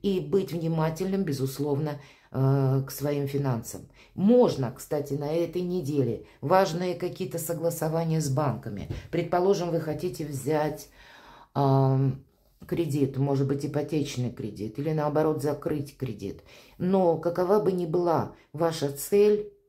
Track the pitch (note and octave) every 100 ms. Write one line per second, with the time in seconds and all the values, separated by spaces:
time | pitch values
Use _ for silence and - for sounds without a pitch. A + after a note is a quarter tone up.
0 | G3+ F#3+ D3 F#3+ - E3 E3 E3 D#3+ D#3+
1 | F#3+ G3 F#3+ C3 C3 C3+ D3 C#3+ D3+ C#3+
2 | - - _ B2 C3+ C#3 C3+ C3+ C3+ -
3 | C#3+ D3 C#3 C#3 C#3 A#2 - F#2+ - -
4 | - - G3 B3 A3 - A#2+ - - D3+
5 | C#3 C#3+ D3 E3 E3+ F3+ F3+ F3+ C#3 D3
6 | A#2+ A2 - - C#3 F#3 F#3+ D#3+ F3+ F3
7 | F3+ - F#3 E3+ D#3+ D#3+ E3 E3 D#3 D#3+
8 | E3 D#3+ D3 C3 C#3+ G#2+ A2 G2 D#2+ -
9 | - - E3 F3+ F#3 F#3+ F3 D#3+ D#3+ D3
10 | F3+ - D3 C3+ A2+ D#3 D3+ D#3 - -
11 | - - - - - C#3 C#3+ C3+ C3+ C3+
12 | C3+ C3+ - _ _ _ - E3+ E3 C#3
13 | C3+ C3 C#3 C#3 C#3 C#3+ D3+ D3+ D3 D#3+
14 | - - A#2+ - G#2+ G2 G#2+ - D3+ D#3
15 | D3 D3 D#3 D3 C#3 D3 E3+ D3+ C#3 -
16 | B2+ G2+ G2 - - - - - F3+ F#3+
17 | F3+ D#3+ E3+ E3+ F3+ G#3 F#3+ F3+ E3+ E3+
18 | F3 D#3 G2+ - _ C#3+ E3 D#3+ C#3+ C#3
19 | - G3+ G#3 G#3 - _